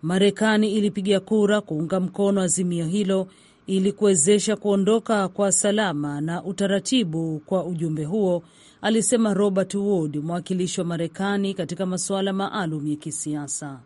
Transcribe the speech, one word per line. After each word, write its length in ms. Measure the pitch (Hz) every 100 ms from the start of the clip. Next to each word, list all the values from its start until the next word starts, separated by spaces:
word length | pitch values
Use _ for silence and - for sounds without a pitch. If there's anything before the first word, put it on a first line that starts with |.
Marekani 680 | 156 185 202 196 220 214 214
ilipiga 480 | 208 208 - 190 196
kura 400 | 190 220 202 214
kuunga 400 | - 156 160 190
mkono 400 | 185 - 202 202
azimio 460 | 185 160 180 170 160
hilo 400 | 196 190 190 190 - - _ -
ili 260 | 190 190
kuwezesha 640 | - 208 190 143 208 202 208
kuondoka 720 | 208 202 190 226 220 214 190
kwa 240 | 185 202
salama 680 | 180 208 208 208 147 147 143
na 240 | 156 170
utaratibu 960 | 180 196 196 196 190 262 190 160 165 156 -
kwa 180 | 190
ujumbe 400 | 165 175 165 156
huo, 380 | 151 214 190 175 - - - _
alisema 520 | 202 226 - 240 220
Robert 400 | 190 202 190 190
Wood, 420 | 202 202 196 156 147
mwakilishi 640 | 156 175 185 185 180 -
wa 60 | 170
Marekani 680 | 170 165 160 196 202 196
katika 320 | 196 165 175 190
masuala 460 | 180 - 196 196
maalum 540 | 190 196 - 170 156 151
ya 60 | 147
kisiasa. 840 | 160 147 156 151 143 - 147 131